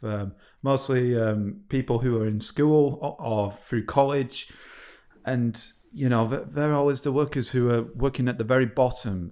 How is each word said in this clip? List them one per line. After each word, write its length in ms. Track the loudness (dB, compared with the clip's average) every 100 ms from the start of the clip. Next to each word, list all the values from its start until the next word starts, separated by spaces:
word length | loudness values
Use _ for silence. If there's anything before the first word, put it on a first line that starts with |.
um, 300 | -6 -6 -6 -10 _ _
mostly, 540 | -2 0 0 0 2 2
um, 400 | 0 0 -2 -6 -6
people 300 | -4 0 0
who 160 | 0 0
are 60 | 0
in 140 | -2
school 580 | -4 0 4 4 4 0
or, 140 | -8 -6
or 280 | -4 -2 -2 -4
through 240 | -6 -4
college, 640 | 0 2 4 2 -2 -8 -16 -18 -20 -20 -20 -20 _ _
and, 380 | -4 0 0 -2 -10 -16 _
you 160 | -2 2
know, 180 | 2 2
they're, 140 | -2 -6
they're 280 | -2 2
always 280 | 2 2 2
the 100 | 0
workers 380 | 0 0 -2 -2
who 200 | 0 2
are 120 | 2 -2
working 320 | -2 -2 0 -2
at 100 | -2
the 60 |
very 220 | 0 2 2
bottom. 640 | 2 0 0 -6 -6 -6